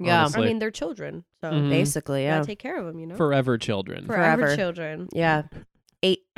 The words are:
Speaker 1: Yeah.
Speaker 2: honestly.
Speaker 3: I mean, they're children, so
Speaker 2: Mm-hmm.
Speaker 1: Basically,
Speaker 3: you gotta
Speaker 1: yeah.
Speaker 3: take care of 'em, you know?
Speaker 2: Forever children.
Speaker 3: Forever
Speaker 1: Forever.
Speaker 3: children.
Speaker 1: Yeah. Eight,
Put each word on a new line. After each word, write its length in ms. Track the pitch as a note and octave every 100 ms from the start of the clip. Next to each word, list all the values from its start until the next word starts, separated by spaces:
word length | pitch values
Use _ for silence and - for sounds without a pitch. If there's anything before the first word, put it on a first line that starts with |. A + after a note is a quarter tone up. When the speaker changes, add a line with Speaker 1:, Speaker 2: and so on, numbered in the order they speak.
Speaker 1:
Yeah. 200 | F3 E3+
Speaker 2:
honestly. 200 | D3+ A3
Speaker 3:
I 20 | -
mean, 120 | A3+
they're 120 | A3
children, 540 | - E4 G#3 D3 E3 - _
so 100 | E3
Speaker 2:
Mm-hmm. 180 | D3+ C#3+
Speaker 1:
Basically, 540 | D#3+ D3 D3+ - C3+
Speaker 3:
you 60 | C#3
gotta 100 | D#3
Speaker 1:
yeah. 40 | D3
Speaker 3:
take 140 | -
care 180 | C4+ F4
of 100 | E3+
'em, 100 | E3
you 60 | E3
know? 80 | E3+
Speaker 2:
Forever 420 | D3 C#3 B2+ A2+
children. 460 | - G2 F#2+ F2 -
Speaker 3:
Forever 360 | - E3 D#3
Speaker 1:
Forever. 120 | C#3+ D3
Speaker 3:
children. 540 | F3+ E3+ D#3 D#3 F3+
Speaker 1:
Yeah. 300 | - E3 D3+ D3+ - - _ _ _
Eight, 200 | F#3+ F3+ _